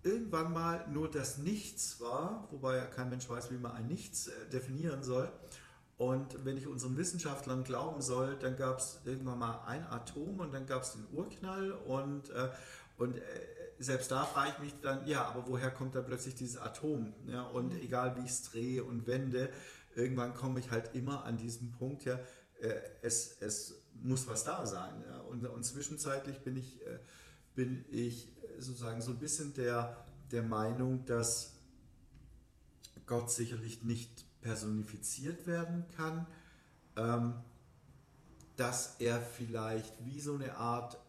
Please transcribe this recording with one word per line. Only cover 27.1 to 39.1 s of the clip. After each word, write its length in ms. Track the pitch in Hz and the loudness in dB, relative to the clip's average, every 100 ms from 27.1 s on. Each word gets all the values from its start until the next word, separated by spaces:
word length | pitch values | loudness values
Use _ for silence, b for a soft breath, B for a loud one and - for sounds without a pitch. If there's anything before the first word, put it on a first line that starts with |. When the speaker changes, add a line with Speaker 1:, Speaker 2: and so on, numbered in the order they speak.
| B B B B | B B B B
Speaker 1:
bin 300 | - 127 127 - | 0 2 2 -2
ich, 380 | 113 120 117 - - | 0 0 0 -10 -12
äh, 180 | - - | -12 -8
sozusagen 400 | 127 120 117 117 | -6 -4 -2 -2
so 100 | 120 | -2
ein 80 | 120 | -2
bisschen 360 | 151 - 143 | 0 0 0
der, 500 | 139 120 120 120 - - - - | 2 4 4 2 -4 -14 -14 -2
der 120 | 117 | 0
Meinung, 640 | 113 110 110 120 127 127 | 4 4 4 4 4 4
dass 500 | 127 117 117 - - - - - - - - - - - - - - - - - - | 4 4 4 2 -2 -12 -20 -20 -20 -20 -20 -20 -18 -20 -20 -20 -20 -20 -20 -18 0
Gott 240 | 120 117 | 2 4
sicherlich 520 | - 117 117 113 - | 2 2 0 -4 -2
nicht 420 | 117 113 - - - - | 0 0 -2 -12 -18 -6
personifiziert 1040 | 113 107 107 107 107 - - - 143 170 175 | -2 0 2 0 0 -4 -4 -2 -2 -4 0
werden 380 | 170 165 170 170 - | 0 2 0 -2 -2
kann, 300 | 160 165 165 B B B B B - - | -2 0 -4 B B B B B -8 0
ähm, 380 | 113 120 120 120 - - - - - - - - - - - - | 4 4 4 0 -8 -18 -20 -20 -20 -20 -20 -20 -20 -20 -14 0
dass 400 | 123 123 - - | 0 2 -2 2
er 200 | 117 | 4